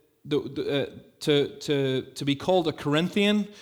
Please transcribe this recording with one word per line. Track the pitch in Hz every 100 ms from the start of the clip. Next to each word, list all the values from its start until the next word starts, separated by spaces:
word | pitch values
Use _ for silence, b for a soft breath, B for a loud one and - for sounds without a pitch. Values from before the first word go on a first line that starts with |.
| _ _
the, | 147 147
the, | 135 135 - 143
uh, | 120 120 - -
to, | 156 143 135 -
to, | - 139 135 131
to | - -
be | 143 139
called | - 185 156
a |
Corinthian | - 147 147 175 208 202 208 202 B